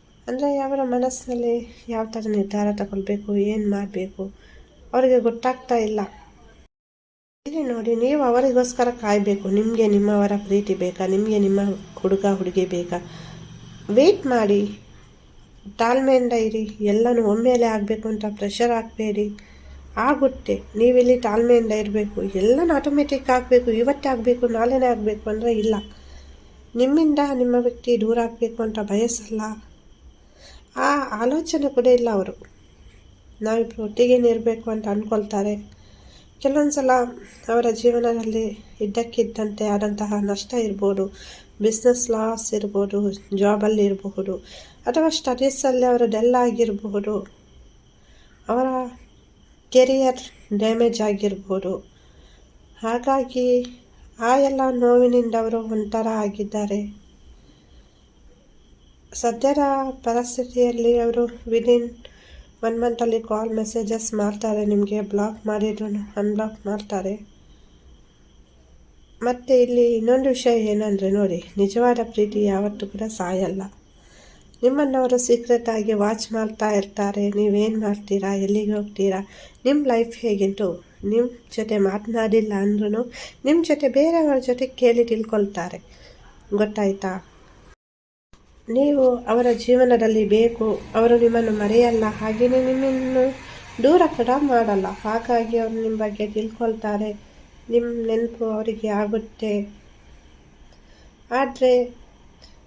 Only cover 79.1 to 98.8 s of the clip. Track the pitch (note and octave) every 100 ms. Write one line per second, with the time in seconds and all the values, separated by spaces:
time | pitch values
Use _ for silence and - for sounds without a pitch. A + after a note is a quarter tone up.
79.1 | F#3+ G3+ - - - B3 D4 C#4 A#3 A#3
80.1 | - A#3 G3+ G3 G3 G3 E3+ - _ G3
81.1 | A3 B3 B3 - - G#3+ G#3+ G3 G3+ G#3+
82.1 | A3+ A3 A3 G#3+ G3+ G3+ G#3 G#3 G#3+ B3
83.1 | - - - C4 E4 E4 D4 C#4+ C4 D#4
84.1 | E4 D#4 C4 B3+ B3 C4 - B3 A#3 A#3
85.1 | A3 A3 G#3+ G3+ G3+ F3 F3 - - -
86.1 | - - - - G3+ G#3 G#3+ G3+ G3 G3
87.1 | F#3 - - - - - - _ _ _
88.1 | _ _ - _ - - A#3+ C#4+ C#4+ B3+
89.1 | B3 - A3+ B3 A#3 A#3+ B3 B3+ A#3 A3
90.1 | A3 G3+ G#3+ A#3 A#3 A3 G3+ - A3 A#3
91.1 | A#3+ A#3 A#3 A3+ G#3+ G#3 A3+ A#3+ A3+ G#3+
92.1 | G#3+ A3 A3 B3 B3+ B3+ C4 C4+ C4 B3+
93.1 | B3+ C4 C4 - - - - A#3+ E4+ E4
94.1 | - A#3 C4 D4 A#3+ G#3+ G3 F#3 G3 A3
95.1 | A3+ A#3 A#3 A3+ A#3 A3+ A3+ A3+ A3 G#3+
96.1 | G#3 G#3+ G#3+ A3 A3 A#3 A3 G#3+ G#3 G#3+
97.1 | G#3 - - - - - A#3 A#3+ A#3 A3+
98.1 | A3+ A#3 A#3 A3 G#3+ A3 G#3+